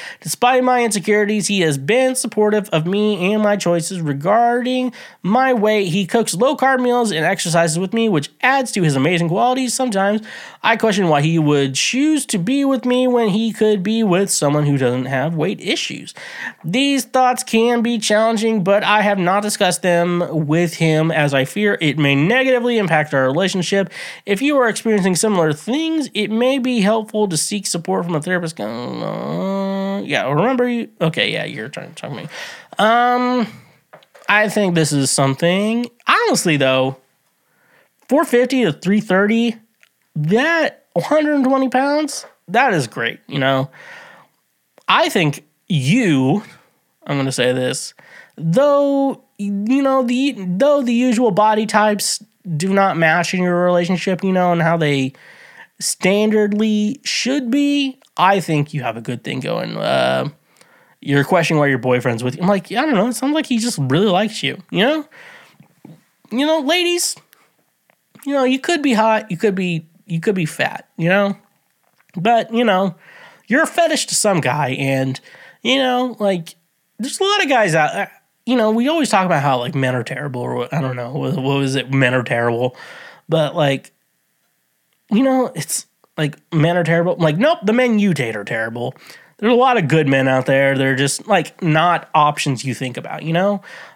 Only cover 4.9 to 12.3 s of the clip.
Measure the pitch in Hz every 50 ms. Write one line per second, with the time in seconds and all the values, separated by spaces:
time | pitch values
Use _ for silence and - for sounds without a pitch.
4.9 | 247 - - - - _ - 180 214 247 262 262 254 233 196 214 214 214 196 180
5.9 | 156 202 196 160 - 233 214 220 - 170 226 269 302 - 262 269 269 254 254 247
6.9 | 240 247 240 214 170 160 156 165 196 - - 175 160 175 170 170 156 170 190 185
7.9 | 196 226 226 220 196 151 139 - _ _ - 247 262 269 262 - - 214 175 156
8.9 | 139 135 131 156 180 170 170 165 170 202 233 247 254 269 262 240 - - 262 254
9.9 | 202 190 190 202 214 220 220 - - - - - - - - - 233 226 - 220
10.9 | 196 196 196 170 151 143 147 156 165 165 156 147 147 143 139 135 131 135 - -
11.9 | - 254 285 311 311 285 - -